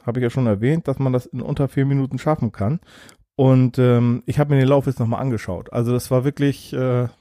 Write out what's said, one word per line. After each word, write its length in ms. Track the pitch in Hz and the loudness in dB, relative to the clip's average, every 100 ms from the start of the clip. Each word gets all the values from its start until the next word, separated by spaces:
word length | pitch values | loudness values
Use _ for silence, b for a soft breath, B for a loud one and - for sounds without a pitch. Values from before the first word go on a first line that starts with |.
| - | -6
habe 120 | 123 | -2
ich 40 | |
ja 80 | 120 | -2
schon 160 | 135 120 | 0 0
erwähnt, 400 | 101 120 160 151 | 0 0 0 -2
dass 100 | 135 | -2
man 160 | 131 | 0
das 140 | 127 - | -2 -4
in 120 | 123 | -10
unter 280 | - 143 135 | -6 -4 -2
vier 180 | - 135 | 0 0
Minuten 320 | 139 135 131 | 0 -2 -4
schaffen 340 | - 156 117 | -2 -2 -2
kann. 280 | - 101 165 B B B B _ - | -2 -4 -4 B B B B _ 0
Und, 420 | 131 131 127 123 | 4 4 4 2
ähm, 460 | 123 120 120 123 - | 2 4 2 0 -2
ich 140 | 139 | -2
habe 160 | 147 139 | 2 2
mir 40 | |
den 100 | 131 | 4
Lauf 180 | 143 135 | 2 0
jetzt 120 | 131 | -2
nochmal 220 | 113 117 | -2 -2
angeschaut. 500 | 135 110 - 90 - | -4 -4 -6 -10 -8
Also 200 | 120 117 | -4 -2
das 180 | 123 - | -2 0
war 140 | 127 | -2
wirklich, 500 | 131 139 143 135 - | 0 0 -2 -2 -6
äh, 340 | 131 127 123 123 - | -4 -2 0 -2 -6